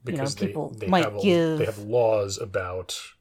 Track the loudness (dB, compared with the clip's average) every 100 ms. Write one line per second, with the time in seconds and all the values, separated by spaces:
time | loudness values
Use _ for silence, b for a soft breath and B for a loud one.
0 | -6 -4 -4 -4 -4 -4 -8 -8 0 2
1 | 2 0 4 4 4 2 0 -2 0 4
2 | 4 4 0 -4 -4 -4 -4 -8 -8 -10
3 | -12 _